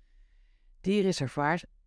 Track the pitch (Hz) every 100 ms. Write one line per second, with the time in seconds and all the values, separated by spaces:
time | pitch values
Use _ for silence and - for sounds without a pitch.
0 | _ - - _ _ _ _ - - 208
1 | 190 175 131 - 147 170 - _